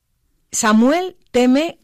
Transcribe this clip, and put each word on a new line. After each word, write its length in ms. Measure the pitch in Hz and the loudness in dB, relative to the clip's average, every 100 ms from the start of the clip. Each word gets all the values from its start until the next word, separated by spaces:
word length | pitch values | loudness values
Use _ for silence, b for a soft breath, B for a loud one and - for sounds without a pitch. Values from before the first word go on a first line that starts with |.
| _ _ _ _ _ | _ _ _ _ _
Samuel 640 | - 220 214 247 339 370 - _ | -6 0 2 2 0 -4 -12 _
teme 480 | 247 247 269 330 - | -2 2 0 -2 -8